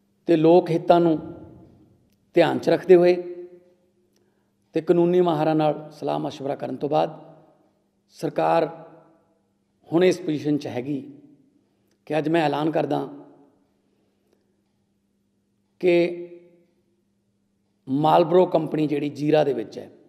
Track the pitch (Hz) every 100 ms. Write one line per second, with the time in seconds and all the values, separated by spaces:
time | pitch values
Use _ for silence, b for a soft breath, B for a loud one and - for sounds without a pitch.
0 | _ _ - 170 160 175 180 165 165 175
1 | 170 156 - - - - - _ _ _
2 | _ _ _ 170 151 127 - 165 - 180
3 | 175 180 - - - - _ _ _ _
4 | _ _ _ _ _ _ _ 165 160 175
5 | 175 180 180 151 156 156 151 147 - -
6 | 143 147 151 - 135 135 131 131 143 151
7 | 165 - - - _ _ _ _ _ _
8 | _ - 151 - 160 165 160 - - -
9 | _ _ _ _ _ _ _ _ - 160
10 | 185 160 - 151 139 147 127 113 127 139
11 | - - - _ _ _ _ _ _ _
12 | - 151 151 165 151 143 156 156 147 147
13 | 143 - - _ _ _ _ _ _ _
14 | _ _ _ _ _ _ _ _ _ _
15 | _ _ _ _ _ _ _ _ 180 175
16 | 175 175 - - - _ _ _ _ _
17 | _ _ _ _ _ _ _ _ - 135
18 | 156 160 170 180 180 170 156 156 151 143
19 | 147 131 151 151 143 123 104 - 104 -